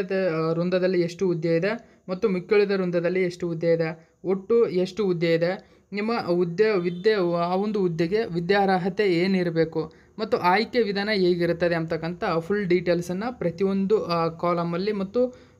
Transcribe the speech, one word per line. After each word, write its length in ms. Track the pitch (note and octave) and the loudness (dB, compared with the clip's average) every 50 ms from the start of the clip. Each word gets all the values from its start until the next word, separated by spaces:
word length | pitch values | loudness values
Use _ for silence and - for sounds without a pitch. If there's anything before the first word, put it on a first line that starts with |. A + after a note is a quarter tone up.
ಆ, 480 | G3 F#3 G3 F#3+ F#3+ F3 D#3+ D#3+ D#3+ E3 | 0 -2 -2 0 0 0 0 0 0 0
ವೃಂದದಲ್ಲಿ 500 | E3 E3 F3 F3+ F#3 F3+ F#3 F#3 F#3 F3+ | 0 0 0 0 0 0 2 2 2 2
ಎಷ್ಟು 260 | E3+ E3+ E3+ - G3 | 0 0 -2 -2 -2
ಹುದ್ದೆ 300 | F3+ E3+ D#3+ E3 E3+ E3 | -2 0 0 0 0 2
ಇದೆ 460 | E3 F3+ G#3 A3+ A#3 - - _ _ _ F3+ | 2 2 0 -2 -4 -8 -16 _ _ _ -8
ಮತ್ತು 200 | F#3 F3+ - G#3+ | -4 -2 0 0
ಮಿಕ್ಕುಳಿದ 420 | F#3 F3+ F3 - G#3+ G3+ G3+ G3 | 0 -2 0 2 2 4 4 2
ವೃಂದದಲ್ಲಿ 520 | G3+ F#3+ F#3 F3 E3+ F3 E3+ E3+ F#3 F#3+ | 2 0 0 0 0 0 0 0 0 0
ಎಷ್ಟು 260 | F#3 F3 F3 - F3+ E3+ | 0 -2 -4 -4 -6 -6
ಹುದ್ದೆ 240 | E3 D#3+ E3+ E3 | -4 -2 0 2
ಇದೆ, 360 | E3 E3 D#3+ D#3+ E3 - - _ _ _ - | 2 2 0 -2 -6 -8 -16 _ _ _ -4
ಒಟ್ಟು 440 | F3 G3 F#3+ F#3+ - A#3 A#3 A3+ - | -2 -2 -2 0 2 2 4 4 2
ಎಷ್ಟು 360 | F3+ F3+ F#3 F#3 F#3 - G#3 | 2 0 -2 -2 -2 -2 0
ಹುದ್ದೆ 300 | F#3+ F3 D#3+ E3+ E3 E3 | 0 0 0 2 2 2
ಇದೆ, 480 | E3 E3+ F3 F#3+ - - - - _ _ - | 2 2 0 -2 -4 -8 -16 -20 _ _ -10
ನಿಮ್ಮ 200 | G3 G#3 G#3 A3+ A#3+ A3 - | -8 -4 -4 -2 -2 -2 -2
ಹುದ್ದೆ, 520 | F3 F3 F3 F#3 E3+ E3+ F#3+ G#3+ A3 G#3+ F3+ | 0 0 0 0 0 2 2 2 2 2 0
ವಿದ್ಯೆ, 360 | F3 F3+ E3+ F3+ F3+ A3 A3 G3+ F3 F3 E3+ | 0 -2 -4 0 0 2 2 2 2 0 0
ಆ 180 | E3+ E3+ F3 F#3 | 0 0 0 0
ಒಂದು 260 | F#3+ G#3 G#3+ G3+ G#3 | -2 -2 -2 0 0
ಹುದ್ದೆಗೆ 440 | F#3 F3+ E3 D#3 E3+ E3 G3+ G#3+ A3+ | 0 0 0 0 -2 0 0 -2 -2
ವಿದ್ಯಾರ್ಹತೆ 880 | - E3 F3 E3+ F3 G3+ G3+ G3 F#3+ F#3+ F3+ F3 G3 G3 - G#3 F#3+ E3+ | -2 -4 -2 0 2 2 2 4 4 2 2 0 -2 0 0 2 2 2
ಏನಿರಬೇಕು 760 | E3 F3+ G3 F#3+ F#3 F3 F3 D#3+ E3 D#3+ D#3+ - D#3+ D#3 - - - - _ _ - | 2 2 2 2 2 0 0 2 0 0 0 0 -4 -6 -6 -10 -20 -20 _ _ -8
ಮತ್ತು 180 | A3 G3 B3 | -4 -2 0
ಆಯ್ಕೆ 460 | D#3 E3 F3 F#3 G#3 A3+ A3+ - B3 | 0 2 4 4 2 2 0 0 0
ವಿಧಾನ 260 | A3 G3+ F#3+ G3+ G3+ G#3+ | 0 2 0 -2 -2 0
ಹೇಗಿರುತ್ತದೆ 600 | A3 G3 F#3 F3 F3+ E3+ E3+ E3+ E3+ E3 F3 E3+ E3+ | 0 2 2 2 2 2 0 0 0 0 0 0 0
ಅಂತಕ್ಕಂಥ 500 | E3 E3 D#3+ E3+ D#3+ E3 E3+ F3 - A3+ G3 E3 E3 | 0 -2 -2 -4 -4 -4 -6 -6 -4 -4 -2 -2 -2
ಫುಲ್ 280 | E3 - G3+ G#3 G3+ | -2 -2 -2 -2 0
ಡೀಟೇಲ್ಸನ್ನು 720 | E3+ F3 F3+ E3+ F3+ E3+ F3 F3 - F3+ F#3+ A3 B3 B3 - | 2 0 2 2 2 0 0 -2 -4 -6 -6 -6 -6 -6 -4
ಪ್ರತಿಯೊಂದು, 680 | F3 E3+ E3+ E3+ G3 F#3+ G3 G3 G3 F#3+ A3 G3+ - | -4 -4 -2 -2 -2 0 0 0 0 2 0 0 0
ಆ, 240 | E3+ E3+ E3+ E3 E3 | 0 -2 0 0 -2
ಕಾಲಮಲ್ಲಿ 640 | E3 E3 F3 F3 F3 F3 E3+ E3+ E3+ E3+ G3 G#3+ | -2 -2 -2 0 0 0 0 -2 -2 -4 -2 -2
ಮತ್ತು 560 | G#3 G3 G3 G3 - B3 B3+ B3 - - - - _ | -4 -4 -4 -2 0 0 0 0 -2 -8 -20 -20 _